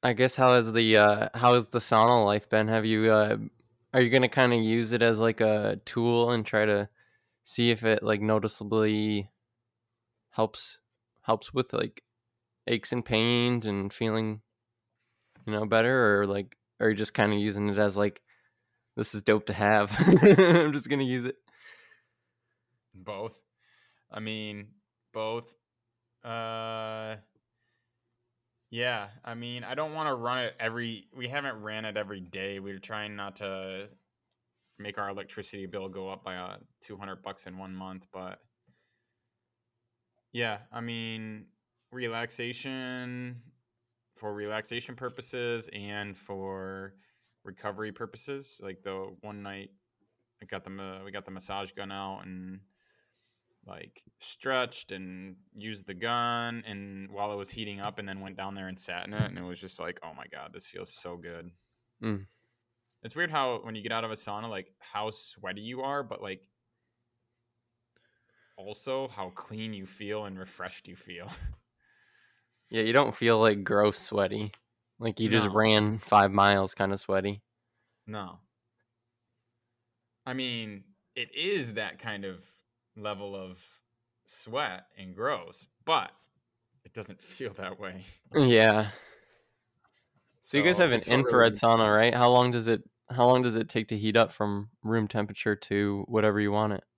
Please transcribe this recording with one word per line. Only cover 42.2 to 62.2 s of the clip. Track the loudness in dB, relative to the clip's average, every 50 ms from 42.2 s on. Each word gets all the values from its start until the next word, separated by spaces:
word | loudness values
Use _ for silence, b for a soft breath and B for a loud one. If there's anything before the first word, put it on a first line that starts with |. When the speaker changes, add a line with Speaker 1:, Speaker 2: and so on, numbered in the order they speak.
| -6 -8 -8 -8 -8 -8 -8 -10 -10 -10 -10 -10 -10 -10 -10 -10 -10 -10 -10 -10 -10 -12 -14 -16 _ _ _ _ _ _ _ _ _ _ _ _ _ _ _
Speaker 2:
for | _ -10 -10 -8
relaxation | -8 -8 -6 -6 -6 -8 -6 -8 -10 -10 -10 -14
purposes | -10 -10 -12 -10 -12 -16 -12 -10 -6 -4 -4 -4 -6 -8 -12 -14
and | -14 -12 -10 -8 -8 -8 -10 -12
for | -16 -14 -14 -12 -10 -10 -10 -10 -10 -10 -10 -12 -12 -14 -16 _ _ _ _ _ _ _ _ _ _ _
recovery | -20 -20 _ -10 -8 -8 -8 -10 -10 -10
purposes. | -12 -14 -14 -14 -18 -14 -12 -12 -12 -12 -18 -20 -16 -14
Like, | -14 -14 -12 _
the | -10 -10 -10 -10 -12 -14 _ -16
one | -16 -16 -14 -14
night | -14 -14 -14 -14 -16 _ _ _ _ _ _ _ _ _ _ _ _ _ _ -16
I |
got | -12 -12 -12 -10
the | -12
ma-, | -14 -12 -12 -12 -12 -14 -16
we | -14 -14
got | -14 -14
the | -12 -16
massage | -16 -12 -8 -8 -8 -8 -8 -10
gun | -14 -12 -12 -10
out | -10 -10 -10 -10 -12 -14
and, | -14 -14 -14 -14 -14 -16 -18 _ _ _ _ _ _ _ _ _ _ _ _ _ _ _ _ _ _ _ _ _
like, | -20 -18 -18 -18 -20 _ _ _ _ _ _
stretched | -20 -20 -18 _ -6 -2 -2 -2 -2 -4 -6 -16 -16 -14
and | -14 -12 -12 -12 -14 -14 -16 -18 -18 _ _ _ _
used | -16 -14 -12 -12 -14 -14
the | -16 -14
gun | -8 -6 -4 -2 -2 -2 -2 -2 -4 -6 -6 -8 -10 -12
and | -14 -14 -14 -14 -14 -14 -14 -16 -14
while | -8 -8 -6 -6 -6
it |
was | -8 -10 -12
heating | -12 -12 -10 -10 -10 -10
up, | -10 -10 -10 -10
and | -12 -12
then | -12 -12
went | -12 -14 -12
down | -10 -12 -10 -10
there | -10 -12 -12
and | -12 -12
sat | -12 -10 -10 -10 -10
in | -10 -6
it, | -6 -6 -6
and | -6 -12
it | -12
was | -12 -14 -14
just | -14 -18 -14 -12
like, | -10 -12 -12 -12 -14
"Oh | -18 -16
my | -16 -18 -18
God, | -16 -18 -18 -18 -18
this | -20 -20
feels | -16 -14 -14 -14 -14 -16
so | -16 -14 -14 -14
good." | -14 -14 -14 -16 -14 -16 -18 _ _ _ _ _ _ _ _ _ _ -6
Speaker 1:
Mm. | -6 -6 -6